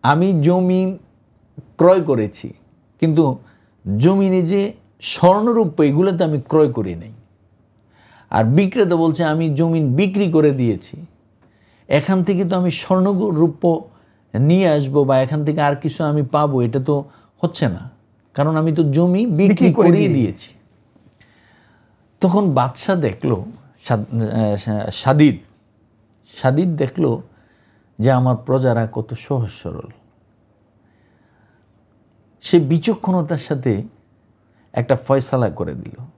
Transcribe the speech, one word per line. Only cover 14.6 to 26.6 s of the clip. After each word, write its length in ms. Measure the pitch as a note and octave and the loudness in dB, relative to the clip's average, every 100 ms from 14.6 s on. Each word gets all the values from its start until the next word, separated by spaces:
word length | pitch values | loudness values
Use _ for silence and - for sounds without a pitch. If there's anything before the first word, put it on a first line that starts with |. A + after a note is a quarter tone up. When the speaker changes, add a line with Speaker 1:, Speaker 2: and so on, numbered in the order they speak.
| F#3 | 2
Speaker 1:
আসবো 360 | D3 C3+ C#3+ | 0 0 0
বা 140 | C#3 C3 | 2 2
এখান 260 | C3 D3+ | 0 -2
থেকে 160 | D3+ D#3 | -2 0
আর 140 | D3 | -2
কিছু 280 | C#3+ D#3 - | -2 -6 -4
আমি 200 | D#3 D3 | -2 -2
পাবো, 380 | C3 D3 D3+ C3 | 0 0 0 0
এটা 180 | A#2+ C3+ | -2 -2
তো 240 | C3 C#3+ C#3+ _ _ _ | -2 -4 -6 _ _ _
হচ্ছে 280 | E3+ - B2 | -6 -2 -4
না, 200 | F2 - _ _ _ _ | -4 -12 _ _ _ _
কারণ 240 | - D3 D#3 | -4 -2 0
আমি 140 | D#3+ | 0
তো 200 | D#3 D3 | 0 0
জমি 340 | C#3 F3 F#3 | 2 2 0
বিক্রি 220 | A#3+ D#3 G3 | 0 2 2
Speaker 2:
বিক্রি 260 | F#3+ A#3+ | 4 2
করে 140 | C#3+ F3 | 4 4
Speaker 1:
করিয়ে 220 | E3 F#3+ | 4 2
Speaker 2:
দিয়ে 120 | C#3 | 2
Speaker 1:
দিয়েছি।" 320 | G#2+ - - - _ _ _ _ _ _ _ _ _ _ _ _ _ _ _ _ | 0 -4 -18 -20 _ _ _ _ _ _ _ _ _ _ _ _ _ _ _ _
তখন 300 | F#3 G3 G3 | 2 2 2
বাদশা 420 | B2+ B2+ - - | 2 0 -4 -2
দেখলো, 500 | F#3 C3 F#2 C#3+ G2+ - - _ _ | 0 0 -2 -2 -2 -4 -16 _ _
সাদ-, 380 | - A2+ G#2+ A#2 | -4 -2 -2 -4
আহ, 680 | A2 A2+ G#2+ G2+ A2 G#2 G#2+ | -2 0 0 -2 -4 -6 -6
সাদিদ, 480 | - C3+ D3 D3+ F#2+ - _ _ _ _ _ _ _ _ | -2 2 4 4 2 -12 _ _ _ _ _ _ _ _
সাদিদ 400 | - C3 C#3+ | -4 0 0